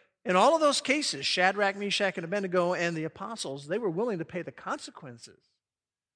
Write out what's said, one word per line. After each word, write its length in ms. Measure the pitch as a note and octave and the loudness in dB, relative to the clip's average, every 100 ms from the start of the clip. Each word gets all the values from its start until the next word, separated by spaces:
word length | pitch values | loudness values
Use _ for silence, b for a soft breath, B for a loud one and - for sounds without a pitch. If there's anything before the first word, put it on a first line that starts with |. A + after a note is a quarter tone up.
| b _ | b _
in 120 | - F3+ | 2 6
all 180 | A#3 | 6
of 60 | E4 | 6
those 200 | D4+ C4 | 4 2
cases, 440 | - C#4+ C#4+ C#3+ C3+ | 2 0 0 -4 -2
Shadrach, 500 | - F3+ G3 G3+ G3 | 2 2 4 0 0
Meshach, 420 | G3+ - G3 F#3 | -2 0 0 -2
and 60 | |
Abednego 500 | E3 G3+ F#3+ F3+ F3 | -4 -4 0 2 2
and 200 | F3 E3+ | 2 0
the 100 | E3 | -2
apostles, 600 | D#3 - G3+ A3+ D#3 C#3 C#3+ | -6 -8 -10 -8 -8 -8 -4
they 120 | G3 | -2
were 120 | A3+ | -2
willing 280 | E3 A#3+ F#3+ | -2 -2 -4
to 60 | |
pay 180 | D#3+ F3 | -6 -8
the 100 | D3 | -10
consequences 880 | - - D4 - - C#3+ A#2 - - _ _ _ _ _ _ _ | -12 -8 -8 -10 -16 -16 -16 -20 -20 _ _ _ _ _ _ _